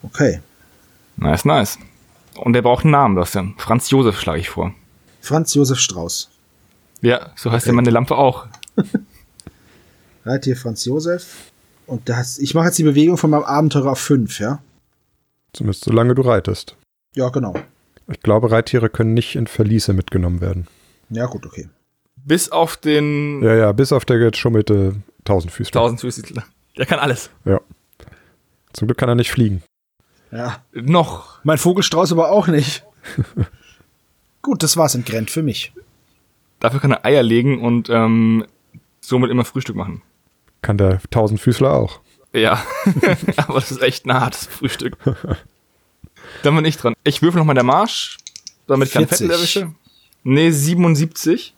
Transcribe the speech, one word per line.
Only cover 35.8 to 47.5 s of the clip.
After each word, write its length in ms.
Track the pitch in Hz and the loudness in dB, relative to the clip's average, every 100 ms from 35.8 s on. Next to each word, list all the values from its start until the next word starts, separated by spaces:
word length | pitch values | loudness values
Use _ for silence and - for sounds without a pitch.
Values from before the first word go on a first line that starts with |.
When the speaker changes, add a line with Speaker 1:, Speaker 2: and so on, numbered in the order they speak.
| - _ _ _ _ _ _ _ | -20 _ _ _ _ _ _ _
Speaker 2:
Dafür 200 | 113 135 | -2 0
kann 120 | 139 | 0
er 120 | 117 | 0
Eier 180 | - 143 | 2 4
legen 380 | 120 117 127 127 | 4 2 2 0
und, 300 | 120 120 113 | 0 0 0
ähm, 560 | 117 113 113 113 113 110 _ _ - _ _ | 0 2 2 2 2 -2 _ _ -20 _ _
somit 300 | - 127 123 | -4 0 0
immer 140 | 123 | 0
Frühstück 320 | 117 135 - 95 | -2 -4 -8 -8
machen. 240 | 90 82 _ _ _ _ _ _ | -8 -12 _ _ _ _ _ _
Speaker 3:
Kann 160 | - 101 | -4 2
der 220 | 98 92 - | 2 2 -2
Tausendfüßler 640 | - 107 104 - 117 131 | 0 0 0 0 2 2
auch. 280 | 67 55 - _ _ _ | 2 -2 -6 _ _ _
Speaker 2:
Ja. 320 | - 110 110 - - | 0 2 0 -4 -2
<laughs> 520 | - 147 - 180 - - | 0 2 0 0 -2 -4
Aber 180 | - 127 | -2 -2
das 120 | - | -4
ist 100 | 135 | -2
echt 240 | 131 127 - | -2 -2 -2
ein 80 | |
hartes 320 | 127 120 - - | 0 0 -6 -14
Frühstück. 500 | - 127 - 120 - - 120 - - _ _ _ _ _ _ - _ - - | -6 -6 -4 -8 -4 -4 -4 -6 -8 _ _ _ _ _ _ -20 _ -20 -2
Dann 100 | 147 156 | 2 2
bin 80 | |
ich 120 | 156 151 | 2 0
dran. 160 | 120 113 | -4 -2
Ich 160 | 147 139 | -2 2
würfel 180 | 165 175 | 2 4
nochmal 160 | 156 | 2